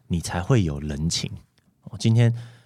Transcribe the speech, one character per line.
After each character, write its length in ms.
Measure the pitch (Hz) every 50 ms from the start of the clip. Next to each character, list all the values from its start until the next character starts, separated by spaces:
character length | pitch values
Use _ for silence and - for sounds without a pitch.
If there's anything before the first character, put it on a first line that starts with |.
| _ -
你 120 | 90 85
才 220 | 78 - - 87
会 220 | 87 - 135 117 95
有 160 | 80 71 71
人 300 | 73 73 73 71 78 85
情。 220 | - - - - - - - _ _ _ _ _ _ _ _
哦， 120 | - - -
今 160 | - 113 110
天， 200 | 117 120 117 117 117 - - - - _